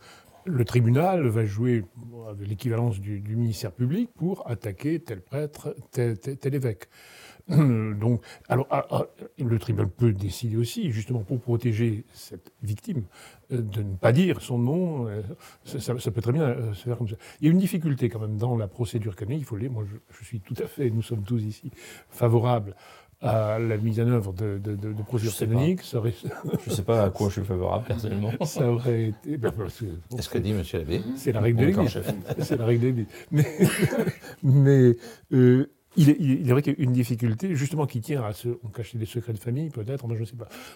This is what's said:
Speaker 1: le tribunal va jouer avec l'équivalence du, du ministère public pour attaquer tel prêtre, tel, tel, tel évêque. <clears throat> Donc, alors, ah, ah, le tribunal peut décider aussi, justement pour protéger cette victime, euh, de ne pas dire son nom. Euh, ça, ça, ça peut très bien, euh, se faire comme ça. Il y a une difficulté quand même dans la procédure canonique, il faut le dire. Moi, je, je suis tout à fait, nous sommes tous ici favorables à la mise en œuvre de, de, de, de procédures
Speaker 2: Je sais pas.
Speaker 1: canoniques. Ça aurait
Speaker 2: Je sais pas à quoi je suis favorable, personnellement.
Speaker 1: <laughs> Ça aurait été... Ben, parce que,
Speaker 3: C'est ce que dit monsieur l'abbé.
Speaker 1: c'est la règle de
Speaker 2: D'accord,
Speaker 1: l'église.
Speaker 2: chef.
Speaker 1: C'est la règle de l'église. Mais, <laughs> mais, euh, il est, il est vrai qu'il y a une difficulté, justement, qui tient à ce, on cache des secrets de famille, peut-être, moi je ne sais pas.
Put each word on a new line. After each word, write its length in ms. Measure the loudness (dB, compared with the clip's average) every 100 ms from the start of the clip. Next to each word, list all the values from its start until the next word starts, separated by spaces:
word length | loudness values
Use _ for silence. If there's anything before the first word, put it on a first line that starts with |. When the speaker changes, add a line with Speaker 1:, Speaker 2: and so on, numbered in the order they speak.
| -10 -20 _ -12 -4
Speaker 1:
le 200 | 0 2
tribunal 640 | 2 4 4 4 2 2
va 180 | 2 0
jouer 400 | 0 0 0 -2 -14 -18 -16 -14
avec 200 | -12 -8
l'équivalence 520 | -4 -2 0 0 -2
du, 200 | -6 -8
du 140 | -4 -2
ministère 360 | -2 -2 -8
public 380 | -4 -2 0 -4 -4
pour 340 | -4 -4 -6
attaquer 500 | -6 -6 -6 -4 -4
tel 220 | -6 -12
prêtre, 540 | -8 -6 -6 -8 -10 -12 -8
tel, 260 | -2 0 -2
tel, 200 | -6 -6
tel 180 | -2 -2
évêque. 340 | -2 -4 -12 -20 -20 -20
<clears throat> 280 | -20 -20 2
Donc, 720 | 4 6 4 0 0 0 0 -2 -20 -2
alors, 200 | 0 2
ah, 160 | -2 0
ah, 140 | -2 -2 -8 -18 -6
le 180 | 0 0
tribunal 320 | 0 0 -2
peut 220 | 2 2
décider 440 | 2 -4 -6 -4 -2
aussi, 360 | -2 -2 -4
justement 300 | -4 -4 -6
pour 180 | -4 -6
protéger 640 | -2 0 0 0 0 -2 -8
cette 380 | -20 -18 -18 -20 _
victime, 440 | -6 -6 -4 -6 -6 -14 -20 -20 _
euh, 120 | -4
de 180 | -4 -4
ne 140 | -4 2
pas 160 | 4
dire 280 | 6 4 2
son 200 | -2 -2
nom. 480 | 0 0 0 -2 -6
Euh, 160 | -6 -8 -12 -18 -20 -12
ça, 140 | -8
ça, 180 | -4 -4
ça 140 | -2
peut 100 | -2
très 100 | 0
bien, 120 | 2
euh, 300 | 0 0 -4 -6
se 80 |
faire 120 | -6 -4
comme 120 | -6
ça. 80 | -8 -14 0
Il 60 | 4
y 20 |
a 20 |
une 60 | 4
difficulté 500 | 4 0 -2 0 -2
quand 120 | -2
même 180 | -4 -2
dans 180 | 0 0
la 120 | -2
procédure 480 | -4 -4 -4 -6 -6
canonique, 260 | -6 -6
il 40 | -6
faut 100 | -6
le 80 |
dire. 80 | -6
Moi, 120 | -6 -8
je, 60 | -10 -18 -20
je 60 | -12
suis 140 | -12
tout 120 | -8 -8
à 60 | -8
fait, 240 | -2 0
nous 100 | 0
sommes 220 | -2 -4
tous 160 | -2 -2
ici 320 | -2 -6 -14 -14 -20 -20 -20
favorables 640 | 0 4 4 4 2 -2 -12 -20 -20 _ _
à 380 | 0 0 0 0
la 200 | -2 0
mise 220 | 0 2
en 80 | 2
œuvre 220 | 2 0
de, 280 | -4 -4 -4
de, 120 | -6 -6
de, 180 | -6
de 80 | -8
procédures 300 | -4 -2 -2
Speaker 2:
Je 60 | -2
sais 100 | 0
pas. 60 |
Speaker 1:
canoniques. 280 | 2 2 0
Ça 160 | -2 -2
aurait 160 | -2 -4 -8 -8 -4 -4 -2
Speaker 2:
Je 20 |
sais 120 | -2
pas 200 | 2 4
à 60 | 4
quoi 200 | 2 -2
je 40 |
suis 100 | -2 -4
favorable, 380 | -2 -2 -2 -2
personnellement. 440 | -4 -4 -2 -4 -2
Speaker 1:
<laughs> 80 | -4
Ça 240 | 0 0
aurait 360 | 2 0 0 0
été... 320 | -4 -6 -4
Ben, 140 | -4
parce 280 | -4 -8 -8
que, 60 | -10 -10 -10
Speaker 3:
C'est 100 | -10
ce 80 | -4
que 80 | -2
dit 160 | 0
monsieur 240 | -2 -2 -4
l'abbé. 240 | -2 -4 -4 -4
Speaker 1:
c'est 160 | -2
la 100 | 2
règle 200 | 2 4
de 40 | 4
Speaker 2:
D'accord, 200 | 4 2
Speaker 1:
l'église. 180 | 0
Speaker 2:
chef. 100 | -6 -6 -6 -6 -2
Speaker 1:
C'est 100 | 0
la 80 | 2
règle 140 | 2
de 40 | 2
l'église. 220 | 0 -4 -10 -2
Mais, 260 | 2 2 4 2 4 0 2
<laughs> 440 | -2 -4 -14 -2
mais, 520 | 4 6 8 10 8 6 -2 -20 _
euh, 380 | 6 8 8 4 _ _ 6
il 120 | 6
est, 60 | 6
il 280 | 4 2 4
est 40 |
vrai 100 | 4
qu'il 160 | 2 0
y 20 |
a 40 |
une 100 | 2
difficulté, 600 | 2 0 0 0 0 -2 -2
justement, 320 | -2 -2 -2
qui 120 | -4
tient 240 | -4 -4
à 80 | -4
ce, 160 | -6 -6 -8
on 40 | -10
cache 260 | -10 -10 -8
des 120 | -6
secrets 260 | -6 -6
de 60 | -6
famille, 300 | -4 -4 -4
peut-être, 380 | -6 -8 -6 -6
moi 80 | -6
je 60 |
ne 40 | -6
sais 100 | -10
pas. 120 | -16 -16 -20